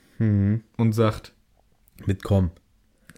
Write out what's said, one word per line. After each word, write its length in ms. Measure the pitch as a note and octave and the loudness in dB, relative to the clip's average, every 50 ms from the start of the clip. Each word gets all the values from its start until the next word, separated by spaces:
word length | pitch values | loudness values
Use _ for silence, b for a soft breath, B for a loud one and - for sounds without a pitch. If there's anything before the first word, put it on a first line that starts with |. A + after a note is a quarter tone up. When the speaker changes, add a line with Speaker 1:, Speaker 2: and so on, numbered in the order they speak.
| _ _ _ - | _ _ _ -2
Speaker 1:
Mhm. 440 | A2+ G#2+ G#2 G2+ G2 G2+ G#2+ A2+ - _ _ | 0 0 2 2 2 0 0 -2 -4 _ _
Speaker 2:
Und 160 | - A#2 A2+ | -2 0 0
sagt: 400 | G#2 A2 A2+ G#2+ - - - - _ _ _ _ _ _ _ _ _ _ _ _ _ - - | 2 2 0 0 -2 -4 -10 -20 _ _ _ _ _ _ _ _ _ _ _ _ _ -10 -4
Speaker 1:
„Mitkommen.“ 440 | G2 F#2+ - - - G2+ F#2+ F#2 E2+ - - _ _ _ _ _ _ _ _ _ - - | -4 -4 -4 -2 0 2 2 2 0 -4 -8 _ _ _ _ _ _ _ _ _ -20 -20